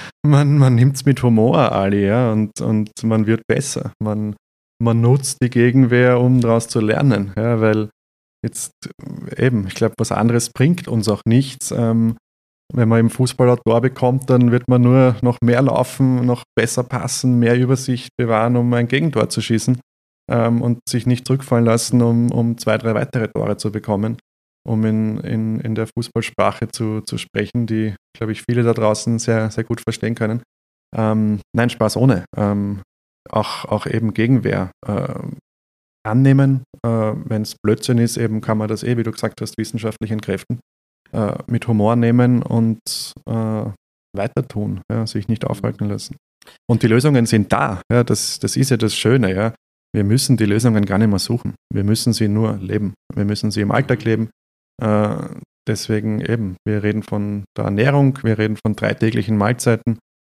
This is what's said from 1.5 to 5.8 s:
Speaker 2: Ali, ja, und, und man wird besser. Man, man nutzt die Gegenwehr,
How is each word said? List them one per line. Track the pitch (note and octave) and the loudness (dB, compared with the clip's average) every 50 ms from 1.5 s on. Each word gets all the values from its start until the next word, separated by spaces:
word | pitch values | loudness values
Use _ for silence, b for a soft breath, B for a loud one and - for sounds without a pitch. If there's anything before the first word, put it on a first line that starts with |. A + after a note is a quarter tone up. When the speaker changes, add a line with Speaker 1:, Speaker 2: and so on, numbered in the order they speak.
| E3+ D#3+ B2 - | 4 4 2 2
Speaker 2:
Ali, | A#2 G2 G2 G2 G#2 G2+ G2 | 2 0 0 2 2 2 2
ja, | G2 A2 B2 B2+ A2+ | 2 2 2 2 2
und, | A2 G#2+ G#2+ G#2+ - - | 0 0 -2 -2 -4 -4
und | A2+ A#2 A2 G#2+ G#2 - - - | -2 0 0 0 -2 -4 -6 -4
man | A#2 A2+ A2 A2 G#2 | -2 0 0 2 2
wird | A2 A2+ A2 - | 2 0 0 0
besser. | - A2+ C#3+ C3+ - - - - - - - | -2 -2 -2 -2 -4 -6 -8 -8 -8 -8 -6
Man, | G#2+ G#2+ G#2 G#2+ G#2+ G#2+ G#2 _ _ _ _ _ _ _ _ - | -4 -4 -4 -4 -4 -6 -8 _ _ _ _ _ _ _ _ -2
man | A#2 A#2 A#2 A#2 | 0 2 2 4
nutzt | A#2 A#2+ C#3 C#3 - - - - | 4 4 4 4 0 -4 -4 -2
die | B2+ A#2+ | -2 0
Gegenwehr, | - A#2+ A#2+ B2 A#2+ C3+ | 2 4 4 6 6 6